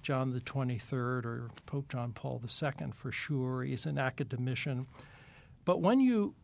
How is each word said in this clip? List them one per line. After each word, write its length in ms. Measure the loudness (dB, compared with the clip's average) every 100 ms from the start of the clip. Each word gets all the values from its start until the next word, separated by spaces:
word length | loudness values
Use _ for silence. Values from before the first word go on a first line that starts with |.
John 280 | 0 0 0
the 80 | -2
twenty-third 840 | -4 -2 -2 -2 -2 -2 0 -2 -4
or 240 | -6 -8 -12 -8
Pope 240 | -6 -4
John 220 | -4 -4
Paul 260 | -4 -6 -6
the 80 | -4
Second, 440 | 0 0 -2 -6 -6
for 160 | -6
sure. 520 | -6 -2 0 0 0
He's 220 | -2 -2 -2
an 120 | 0
academician. 880 | 0 0 -4 -2 -2 -2 -2 -4 -4 -12 -20 -20 -20 -20 -20 -4 2
But 160 | 4
when 180 | 6 8
you 340 | 8 6 2 -2